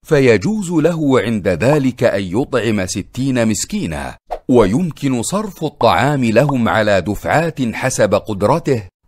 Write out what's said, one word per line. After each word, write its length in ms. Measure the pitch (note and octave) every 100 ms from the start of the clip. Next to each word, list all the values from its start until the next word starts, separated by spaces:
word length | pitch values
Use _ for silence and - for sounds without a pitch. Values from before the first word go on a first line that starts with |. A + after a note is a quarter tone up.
| -
فيجوز 640 | D3+ C3 A2 C3 A3 F3
له 500 | E3+ D3+ E3 D3 B2+
عند 260 | G2+ A2 E2
ذلك 560 | F2 B2+ D3+ C3 B2
أن 200 | C3 G2+
يطعم 640 | F#2+ G2 D3 B2+ G#2+ G#2+ F#2
ستين 600 | G2+ F2+ - C3+ B2+ A2
مسكينا، 720 | G2+ - G#3 A#2+ D2+ C2+ - - - -
ويمكن 760 | B2 G2 B2 F3+ - C#3 B2
صرف 420 | G#2+ F#3+ G#3+ -
الطعام 600 | D#3 - A2+ F2 C3 D3 A#2+
لهم 440 | G#2+ C#3+ C3 A2
على 320 | G2 G#2+ G2
دفعات 600 | E2+ G2 D#2+ A#2+ E3 -
حسب 520 | A#2+ G2 C3 C3 G#2+
قدرته 680 | G2 - G2 G#2 D#3 D#3 A#2+ F#2+ _